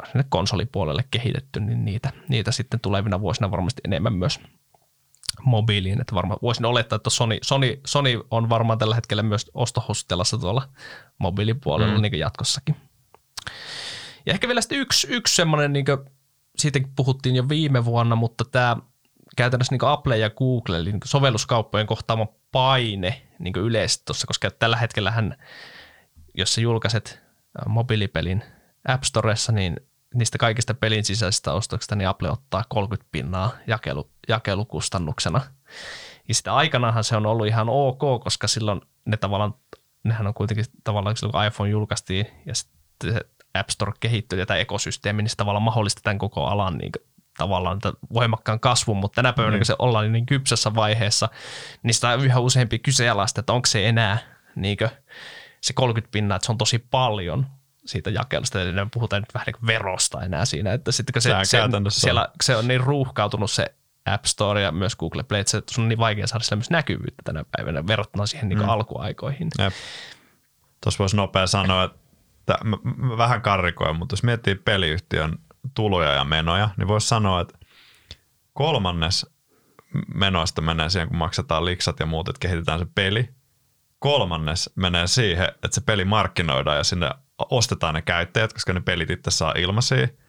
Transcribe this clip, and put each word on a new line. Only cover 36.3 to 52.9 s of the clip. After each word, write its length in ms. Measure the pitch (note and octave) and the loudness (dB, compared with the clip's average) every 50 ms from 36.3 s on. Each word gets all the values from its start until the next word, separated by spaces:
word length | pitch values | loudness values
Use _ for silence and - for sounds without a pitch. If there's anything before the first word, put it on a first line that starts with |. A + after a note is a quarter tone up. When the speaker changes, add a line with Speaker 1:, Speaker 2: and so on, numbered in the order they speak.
| A#2 | -4
Speaker 1:
sitä 200 | - - - G#2+ | -2 -2 0 2
aikanaanhan 500 | C3 D3+ D#3 - B2+ B2 A#2 A2+ A2+ G#2+ | 2 2 2 2 2 2 2 2 2 0
se 120 | - A#2+ | 0 0
on 100 | G#2+ G#2+ | 2 2
ollut 200 | G#2+ A2+ A#2 G#2+ | 2 2 2 2
ihan 220 | G#2+ G#2+ A2+ A2 A2+ | 2 2 2 0 2
ok, 300 | A#2 C#3 C#3+ C3 C3 C3+ - C#3+ B2+ A2+ - | 2 2 2 0 0 0 0 0 0 0 -2
koska 240 | - - - - G#2 | -4 -4 -2 -2 -2
silloin 320 | - A2+ A2 G#2+ G2+ D#2+ - _ _ _ - | -2 0 0 -2 -2 -2 -6 _ _ _ -4
ne 120 | - G#2+ | -4 -2
tavallaan, 380 | G#2+ - G2 G2+ G2 G#2 G#2 - _ _ - - - _ _ _ _ - | 0 0 0 0 0 0 -2 -2 _ _ -20 -20 -20 _ _ _ _ -2
nehän 220 | A2+ A2+ A2 A2 | -2 0 0 0
on 80 | G2 G#2 | -2 -2
kuitenkin 300 | - G#2+ G#2 A2 A2 G#2+ - _ _ - | -2 -2 0 0 0 -2 -4 _ _ -6
tavallaan, 320 | - G#2 G#2 G2 G#2 A2+ | -2 -2 0 0 0 -2
silloin 160 | - - G2+ - | -2 -2 -2 0
kun 120 | F2 G#2+ | 0 0
iPhone 260 | G#2 - - G#2 G2+ | 0 0 0 0 0
julkaistiin 560 | G#2 G#2+ G#2+ G#2 G2+ - - - F#2 F#2+ G#2+ - - - - | 2 0 0 -2 -4 -6 -4 -4 -2 -2 -4 -4 -8 -16 -10
ja 80 | - - | -8 -6
sitten 580 | - - _ _ _ _ _ _ - - D#2 A2 | -6 -6 _ _ _ _ _ _ -8 -4 -2 -2
se 80 | A2 - _ _ _ - _ - | -2 -4 _ _ _ -14 _ -4
App 160 | F#2+ G2+ - | -4 -4 -4
Store 220 | - - - G2+ - - | -4 -4 -4 -4 -4 -4
kehittyi 380 | - A2+ A2+ G#2 - - - F#2+ | -2 0 0 0 -2 -2 -2 -2
ja 80 | F2+ | -2
tää 100 | - G#2 | 0 0
ekosysteemi, 640 | E2 - - G2+ G2+ - - - - - G#2 G#2 G#2+ G#2 | -2 -2 -2 -4 -6 -4 -6 -6 -6 -4 -2 0 0 0
niin 80 | G#2+ | -2
se 60 | - | -2
tavallaan 260 | - G#2 G#2 G2+ G#2 G#2+ | -2 0 0 2 2 2
mahdollisti 380 | A2+ A2 A#2 G#2+ G2 - - - | 2 2 2 2 0 -2 -2 -2
tän 140 | A2 G2+ F#2+ | -2 -2 -2
koko 280 | - G2+ - - C#2+ | -2 -4 -2 -2 -2
alan 320 | B1+ G2 G#2 G2+ F#2 E2+ A#1 | 0 0 0 0 0 -2 -4
niinku 200 | G1+ G1+ - - _ _ _ _ _ _ _ - | -6 -6 -8 -10 _ _ _ _ _ _ _ -4
tavallaan 400 | - F#2+ F#2+ F2+ F#2 F2+ F#2 G2+ | -2 0 0 0 0 0 -2 -2
tän 140 | - F#2+ - - - - G#2 | -2 -4 -6 -6 -8 -2 0
voimakkaan 460 | A#2+ B2 A2+ A2 - - - A2 A2+ | 2 2 2 2 0 -2 -2 -2 2
kasvun, 360 | - C3 A#2+ - - - G#2+ | 2 2 2 2 2 0 0
mut 160 | G2 F#2+ G2+ - | 0 0 -2 0
tänä 200 | - A#2+ - - | 2 2 2 4
päivänä, 180 | - A2+ A2 A2 | 2 2 2 4
Speaker 2:
Niin. 40 | G2+ | 2
Speaker 1:
kun 60 | F#3+ | 2
se 100 | - G#2 - | 2 2 2
ollaan 340 | - B2 A#2 G#2+ G#2+ G#2+ A2+ | 2 2 2 2 2 2 2
niin 140 | A#2 A#2+ | 2 2
kypsässä 480 | B2 C#3+ C3+ C3+ - A#2+ A2 - A2 G#2 | 2 2 0 2 0 0 2 0 0 2
vaiheessa, 540 | A2+ A2 G#2+ G#2+ A2+ G#2 G#2+ - - - G#2+ - - - - - - - - - - - | 2 2 2 2 2 2 0 0 0 0 -2 -4 -8 -16 -14 -14 -14 -14 -16 -12 -4 0
niin 120 | A#2+ A2+ | 0 2
sitä 140 | - - A#2+ | 2 2 2
on 160 | A#2+ B2 C#3 | 2 4 4
yhä 140 | C3 B2 B2+ | 4 4 4
useampi 380 | B2 B2+ B2+ C3 B2 G#2+ A#2 A2 | 4 4 4 4 4 2 0 -2
kyseenalaista, 640 | - - | 0 0